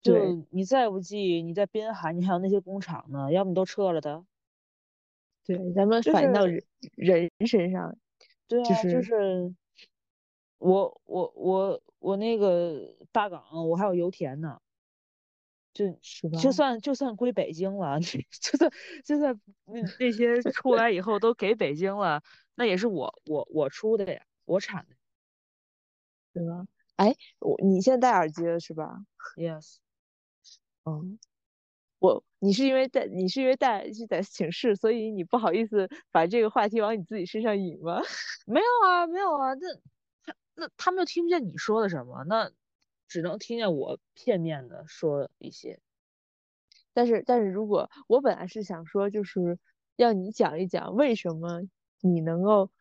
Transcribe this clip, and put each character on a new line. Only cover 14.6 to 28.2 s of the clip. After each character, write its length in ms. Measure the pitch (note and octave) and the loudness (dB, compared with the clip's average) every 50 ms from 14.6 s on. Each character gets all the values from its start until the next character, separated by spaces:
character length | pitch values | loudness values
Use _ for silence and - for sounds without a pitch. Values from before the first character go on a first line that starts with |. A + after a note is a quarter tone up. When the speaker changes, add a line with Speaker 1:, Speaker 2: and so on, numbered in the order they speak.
| _ _ _ _ _ _ _ _ _ _ _ _ _ _ _ _ _ _ _ _ _ _ _ | _ _ _ _ _ _ _ _ _ _ _ _ _ _ _ _ _ _ _ _ _ _ _
Speaker 2:
就 120 | - G#3 F#3+ E3+ - | -2 -2 -2 -2 -6
是 260 | _ - - - - E3 | _ -20 -16 -8 -6 -4
Speaker 1:
吧？ 80 | D#3 E3 | -4 2
Speaker 2:
就 140 | E3 C4+ | 2 2
算， 280 | C4 A#3 D4 C4+ A#3+ A3+ | 4 4 4 2 2 -2
就 120 | - D4 C4+ | -2 -4 -2
算 220 | A#3+ C#4+ B3+ A3 | -2 -2 -4 -2
归 160 | F#3+ A#3+ B3 | -2 -2 -2
北 200 | A#3+ G3 E3+ - | 0 -2 -2 -4
京 240 | D#3+ D#3+ F#3 F#3+ G3 G3+ | -4 -4 -4 -4 -4 -4
了， 200 | F#3 D3 C#3 D#3 | -4 -2 -2 -2
<laughs> 20 | |
就 560 | E3+ E3+ - C#3+ C3+ _ - - - - - C#4 | -2 -4 -6 -8 -10 _ -14 -10 -8 -4 2 2
算， 140 | E4 D4+ - - - - F4+ D4+ C4 | 2 2 2 -4 -18 -18 -18 -18 -4
就 140 | - D4 D4 | -2 -2 0
算 240 | D4 C#4 B3 G#3 _ - G3 _ _ | 0 0 -2 -4 _ -20 -20 _ _
那， 160 | - G#3 A#3+ F#3 F3+ - - | -14 -10 -8 -8 -8 -6 -2
那 120 | B3+ B3 | -2 -2
些 280 | A3+ G#3+ A#3+ A#3 A#3+ A#3+ A#3+ - | 0 2 2 2 2 2 0 -2
出 240 | C4 - - C4 B3 | -4 -2 2 2 4
来 160 | A3+ A3+ A#3 | 4 4 2
以 80 | G#3 F3 | 2 0
后 160 | F#3 G#3 G#3+ G3+ | 0 -2 -2 2
都 160 | G3+ A#3 A#3 | 2 2 2
给 220 | _ G#3 F#3+ A3+ | _ 0 0 0
北 180 | A3 G#3 C#3+ C#3+ | 0 0 -2 -2
京 240 | D3+ F3+ G3 G3 G#3 | -2 -2 -2 -2 0
了， 240 | G3+ F3 D3+ D3 - _ - _ _ _ _ | 0 0 0 -2 -4 _ -20 _ _ _ _
那 100 | - B3 | -2 0
也 120 | A3+ F3+ F#3 | 0 0 2
是 100 | G3+ A#3+ | 0 0
我， 340 | G3+ D#3+ B2+ - - - _ | -2 -2 -4 -6 -8 -12 _
我， 220 | - D#3 C#3+ - _ | -4 -4 -4 -4 _
我 180 | - D#3 D3 C3+ | -2 -2 -2 -2
出 280 | - - - G#3+ A3+ G#3+ | -2 -4 -2 0 0 0
的 160 | G3 F3+ - | 0 -4 -6
呀， 80 | - _ _ _ _ _ | -10 _ _ _ _ _
我 140 | - - G3 | -2 -2 -2
产 260 | - - G3+ F#3+ - _ | -2 -4 -12 -12 -14 _
的。 60 | - _ _ _ _ _ _ _ _ _ _ _ _ _ _ _ _ _ _ _ _ _ _ _ _ _ _ _ _ | -20 _ _ _ _ _ _ _ _ _ _ _ _ _ _ _ _ _ _ _ _ _ _ _ _ _ _ _ _
Speaker 1:
对 120 | F3 E3+ | -8 -6
吧？ 200 | E3 E3+ F3 F#3 - _ _ _ _ _ - | -6 -8 -10 -12 -16 _ _ _ _ _ 2
哎， 180 | G3 G#3 C4+ _ - - _ _ | 2 2 2 _ -8 -20 _ _
我， 180 | - - - - - | -2 -2 -2 2 4
你 180 | G3 F#3+ F#3 | 4 4 6
现 120 | F#3+ C4 C4 | 4 4 4
在 40 | B3 | 6
戴 120 | A#3+ B3+ | 4 4
耳 180 | A#3 F#3+ | 4 4